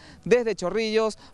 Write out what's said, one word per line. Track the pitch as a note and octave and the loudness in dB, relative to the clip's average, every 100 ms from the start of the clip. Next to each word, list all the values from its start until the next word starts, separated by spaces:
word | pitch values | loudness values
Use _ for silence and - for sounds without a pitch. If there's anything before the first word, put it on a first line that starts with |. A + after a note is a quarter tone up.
| - - | -20 -8
desde | - A#3+ A3+ G3 | 0 2 2 -4
Chorrillos | F3 G3 A3 A3 A3 - - | -4 -2 0 0 0 -4 -14